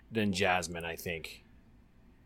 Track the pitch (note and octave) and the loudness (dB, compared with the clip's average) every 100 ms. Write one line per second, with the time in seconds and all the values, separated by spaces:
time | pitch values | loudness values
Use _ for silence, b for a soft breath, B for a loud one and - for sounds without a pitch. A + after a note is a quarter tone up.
0 | - A2+ G#2 F#2 G2 F2+ E2+ E2+ E2+ D#2+ | -4 0 2 4 4 4 0 -4 -6 -6
1 | F#2 E2 D2+ - - - - - - - | -6 -6 -8 -14 -20 -20 -20 -20 -20 -20
2 | - - | -20 -20